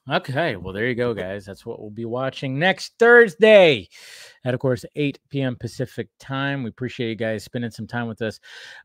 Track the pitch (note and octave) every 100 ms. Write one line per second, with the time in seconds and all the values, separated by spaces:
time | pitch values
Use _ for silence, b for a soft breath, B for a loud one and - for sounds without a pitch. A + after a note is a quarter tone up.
0 | - D#3+ F3+ C3 E3+ G2+ F2 F#2+ B2 A#2
1 | B2 G2+ F#2 G2+ G2 F#2+ A#2 A2 A2 G#2
2 | A2+ A#2+ C3 - C3+ C3+ F3+ F#3 - -
3 | A#3 A#3+ A#3 - A3 G#3+ F3 A#2+ E2+ B
4 | B B B B B2+ B2 C3 B2 - D3
5 | C#3+ - _ C#3+ C3 A#2 A#2 - C3 -
6 | A2 _ - C3+ C#3 C#3 A#2 - A#2+ -
7 | A2+ G#2+ A2+ A2 - B2 A#2+ - G#2+ A#2+
8 | A#2 A2 A2 - B B B B